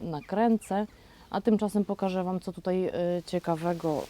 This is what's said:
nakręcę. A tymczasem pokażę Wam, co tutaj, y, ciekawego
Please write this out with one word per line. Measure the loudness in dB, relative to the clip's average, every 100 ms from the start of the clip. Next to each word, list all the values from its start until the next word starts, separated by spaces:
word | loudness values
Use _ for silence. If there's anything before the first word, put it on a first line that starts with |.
nakręcę. | -6 -6 -2 2 4 2 0 -2 -2 -8 -20 -20 -6
A | -2
tymczasem | 2 4 4 0 0
pokażę | 0 0 0
Wam, | -2 -4
co | -6
tutaj, | -6 -2 0 0
y, | 0 0 -2 -2
ciekawego | -2 0 0 0 0 0 0